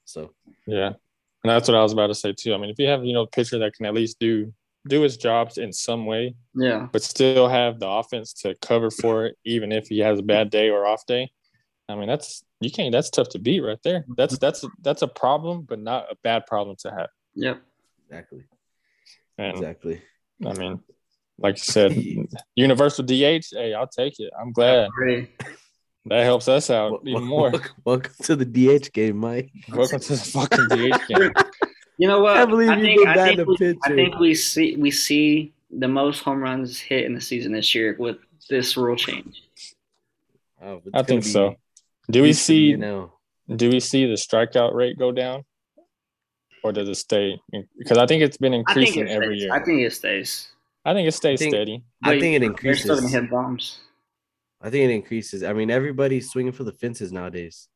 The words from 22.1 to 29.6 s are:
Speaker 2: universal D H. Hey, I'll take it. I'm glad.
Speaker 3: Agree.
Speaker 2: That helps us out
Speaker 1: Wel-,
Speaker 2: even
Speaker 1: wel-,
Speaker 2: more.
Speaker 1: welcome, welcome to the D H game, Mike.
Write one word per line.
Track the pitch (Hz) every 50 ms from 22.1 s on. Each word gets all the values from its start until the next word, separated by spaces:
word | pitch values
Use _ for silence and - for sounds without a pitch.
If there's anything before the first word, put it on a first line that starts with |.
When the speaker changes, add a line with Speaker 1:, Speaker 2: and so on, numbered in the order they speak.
| - - - - - - - _ _
Speaker 2:
universal | 123 131 135 127 123 143 143 - - 135
D | 127 131 131 143
H. | 147 165 160 - - 98
Hey, | 110 117 113 107
I'll | 110 131
take | - - 123 131 143 - -
it. | 107 - - 95
I'm | 117 123
glad. | 113 117 117 123 127 120 107
Speaker 3:
Agree. | 101 - 123 131 127 123 123 123 - _ - - - - - _ _ _ _ _ _ _ _ _
Speaker 2:
That | 110 104 120 120
helps | 123 123 117 -
us | 127 131 151 - -
out | 123 110 107 107
Speaker 1:
Wel-, | 107 - -
Speaker 2:
even | 135 117 113
Speaker 1:
wel-, | 120 123
Speaker 2:
more. | 147 151 147 123
Speaker 1:
welcome, | - 139 135 - - - _
welcome | 120 127 127 - - - - -
to | - 160
the | 139 127
D | 120 113 127 127 135
H | 143 143 139 - -
game, | 110 110 110 101
Mike. | 104 113 117 120 127 131 - - -